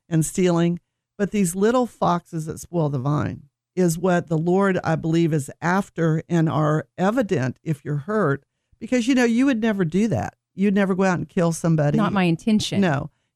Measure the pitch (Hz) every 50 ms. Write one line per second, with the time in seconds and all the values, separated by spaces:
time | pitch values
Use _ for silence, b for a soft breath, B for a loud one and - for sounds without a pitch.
0 | _ - 170 160 156 - - 196 180 185 170 165 170 170 175 - _ _ _ _
1 | _ _ _ - 202 196 - 208 196 165 175 196 202 220 247 254 247 220 - -
2 | 190 170 175 175 - - - 160 156 160 - - - - 175 170 151 143 143 131
3 | 120 143 151 147 - 104 - - - _ _ _ _ _ - 180 185 175 160 170
4 | 170 185 175 175 170 - 165 156 165 175 180 196 196 196 185 - - - 165 139
5 | 131 160 160 170 170 156 160 151 139 - - - - 170 180 196 202 - - -
6 | 170 160 156 160 - - 175 165 160 160 123 151 156 151 151 156 - _ _ -
7 | 180 196 226 269 233 190 190 135 127 123 - _ - 160 156 - - 135 147 147
8 | 135 196 214 220 185 143 135 - _ _ _ _ _ _ _ - 233 - 254 247
9 | 220 254 277 254 247 240 226 240 269 285 262 220 226 226 208 196 180 156 180 190
10 | 226 226 151 101 95 - - _ _ _ - 180 196 208 190 202 196 185 190 180
11 | 196 185 175 156 160 - - 190 170 170 165 - - 165 160 156 143 147 - 220
12 | 208 - 202 196 185 170 165 - - 226 214 208 - - 190 196 196 170 139 135
13 | - - _ _ _ _ _